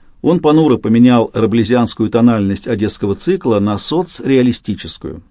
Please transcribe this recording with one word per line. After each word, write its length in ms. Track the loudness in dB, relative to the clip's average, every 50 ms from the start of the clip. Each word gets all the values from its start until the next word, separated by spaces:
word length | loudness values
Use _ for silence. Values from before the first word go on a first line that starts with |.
| -20 -20 -18 -4
Он 200 | -2 0 0 2
понуро 360 | 2 2 2 4 4 2 0
поменял 540 | 0 0 0 2 4 6 6 4 4 2 0 -2
раблезианскую 760 | -2 -2 0 0 0 0 0 0 0 0 -2 -2 -4 -4 -2
тональность 580 | 0 2 2 4 2 2 0 -2 -2 -4 -4 -6
одесского 460 | -4 -2 -4 -4 -4 -4 -4 -4 -4
цикла 440 | -4 -2 -4 -4 -2 0 0 0 0
на 180 | 0 -2 -2 -4
соцреалистическую. 1400 | -6 -4 -4 -4 -4 -6 -8 -10 -2 0 2 2 2 2 0 -4 -6 -8 -8 -8 -8 -16 -16 -14 -14 -14 -14 -14 -18 _